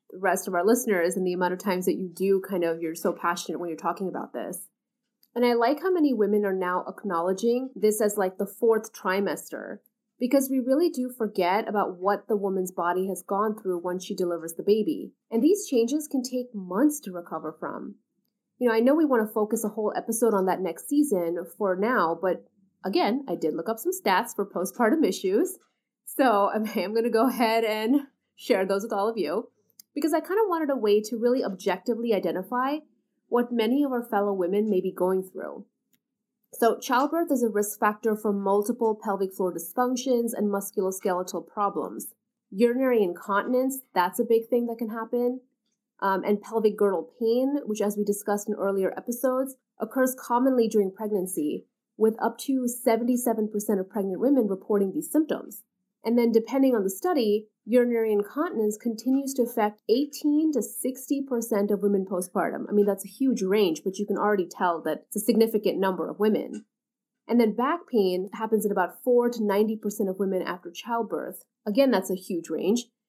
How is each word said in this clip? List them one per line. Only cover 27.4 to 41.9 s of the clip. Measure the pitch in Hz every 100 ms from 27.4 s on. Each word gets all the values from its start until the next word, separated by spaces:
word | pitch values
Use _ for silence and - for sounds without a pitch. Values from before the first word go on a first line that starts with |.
| 226 226
and | 220 214 220 277 - _ _
share | - - 196 190
those | 196
with | 226
all | 208 208
of | 226
you | 151 185 262 _ _ - _
because | - 311
I | 320
kind | 320 392
of | 427
wanted | 330 294
a | 269
way | 208 208
to | 214 233
really | 240 254
objectively | 202 185 196 180 - 220 233
identify | 196 185 160 196 247 262 302 - _ _ _ _
what | 240 240
many | 240 220 269
of | 285
our | 247
fellow | 233 202 202
women | 196 175 196 214
may | 190
be | 185
going | 185 185 185
through. | 185 - 76 - - _ _ _ _ _ _ _ _
So | - 233 -
childbirth | - 247 294 320 339
is | 269
a | 233
risk | 202 208 -
factor | 214 214 226 214
for | 214
multiple | 202 196 202 208 - 226 220
pelvic | 220 190 190
floor | - 180
dysfunctions | 170 - - 247 247 269 240 233
and | 220 208
musculoskeletal | 196 196 - 190 190 202 180 180 175 -
problems. | - 202 160 95